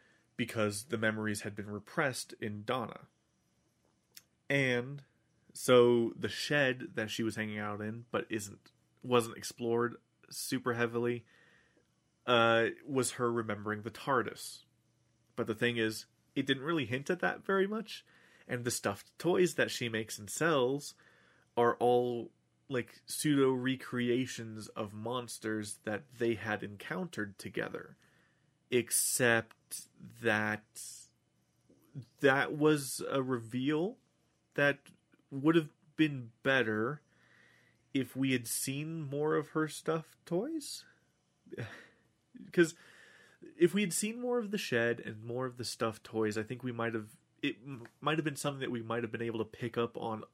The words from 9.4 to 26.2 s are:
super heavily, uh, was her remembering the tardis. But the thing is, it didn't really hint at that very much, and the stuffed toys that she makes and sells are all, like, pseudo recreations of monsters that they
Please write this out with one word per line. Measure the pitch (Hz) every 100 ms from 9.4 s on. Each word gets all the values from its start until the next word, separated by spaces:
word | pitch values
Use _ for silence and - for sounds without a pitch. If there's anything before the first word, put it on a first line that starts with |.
| - - 117 117 120 - _ _ -
super | - - 131 127
heavily, | 117 117 117 120 120 - _ _ _ _ _ _ _ _ _ 123
uh, | 120 117 113 113 - 135
was | 131 117
her | - 120
remembering | 117 110 104 104 107
the | 110
tardis. | - 143 127 104 - - - _ _ _ _ _ _ _ -
But | 113
the | 107
thing | 120 120
is, | 110 110 - _ _ 139
it | 131
didn't | 131
really | 143 165 110
hint | 127 147
at | 180
that | 180 - -
very | 196 196
much, | 220 - - - - - - -
and | 123 120
the |
stuffed | - 107 98 - -
toys | 165 196 175
that | 143 107
she | - 120
makes | 110 113 -
and | 104
sells | - 160 143 123 143 - - _ _ _ _ _ -
are | 120 -
all, | 120 123 123 120 - _ _ _ -
like, | 127 113 - -
pseudo | - 151 143 131
recreations | 127 127 131 - 123 120 120 127 - 113 110 104
of | - 107
monsters | 107 113 127 120 - 110 107 104 -
that | 110 104 -
they | -